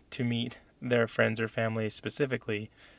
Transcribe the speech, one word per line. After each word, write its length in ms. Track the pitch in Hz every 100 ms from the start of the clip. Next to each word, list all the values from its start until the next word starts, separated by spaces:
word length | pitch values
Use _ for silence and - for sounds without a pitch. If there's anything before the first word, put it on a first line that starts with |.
| -
to 120 | -
meet 360 | 120 117 120 - - _
their 260 | 123 120 113
friends 320 | - 110 113
or 80 | 113
family 420 | - 113 113 110
specifically. 800 | - 123 - 135 123 - 107 110 - -